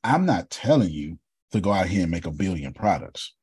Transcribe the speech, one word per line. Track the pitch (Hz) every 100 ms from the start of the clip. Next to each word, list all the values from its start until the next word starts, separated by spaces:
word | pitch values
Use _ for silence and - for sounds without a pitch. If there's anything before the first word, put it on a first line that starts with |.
I'm | 113 160
not | 180 95 -
telling | - 117 151 92
you | 76 73 82 _ _ _
to | 107
go | 95
out | 98 90
here | 98
and | 85
make | 85
a | 82
billion | 76 95 82 67
products. | 65 107 78 - - - _